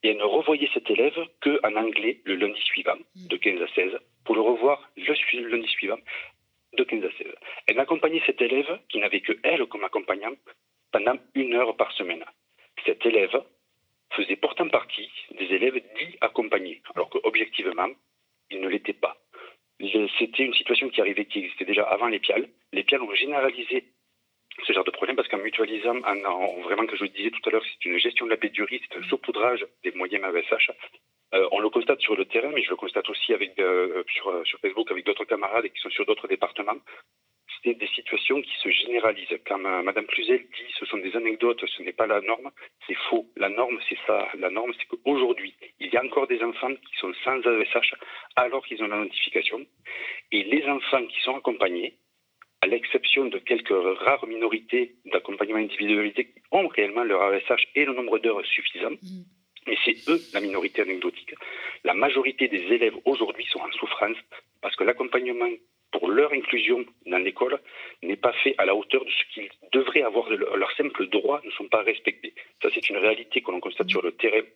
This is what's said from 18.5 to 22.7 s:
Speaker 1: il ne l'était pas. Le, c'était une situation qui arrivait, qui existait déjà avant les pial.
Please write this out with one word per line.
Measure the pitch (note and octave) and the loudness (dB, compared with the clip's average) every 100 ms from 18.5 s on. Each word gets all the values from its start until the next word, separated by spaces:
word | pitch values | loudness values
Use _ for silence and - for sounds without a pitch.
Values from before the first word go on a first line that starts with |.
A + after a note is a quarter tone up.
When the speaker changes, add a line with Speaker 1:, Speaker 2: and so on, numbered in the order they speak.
Speaker 1:
il | F#2+ | -8
ne | F#2+ | -4
l'était | G2+ - | -4 -4
pas. | - - - _ - - - _ _ | -2 -2 -4 _ -20 -20 -20 _ _
Le, | G2 G#2+ G2+ - | -2 0 0 0
c'était | A#2 C3+ | -2 0
une | C3+ | 0
situation | A2+ - A#2 C3+ | 0 2 0 0
qui | - | 2
arrivait, | G2+ G2+ G#2 | 0 0 -4
qui | G#2 | -6
existait | F2 - F#2 | -6 -8 -2
déjà | G2+ | 0
avant | - G2+ A#2 | 2 2 0
les | G#2 | 0
pial. | - - - _ _ | 0 0 0 _ _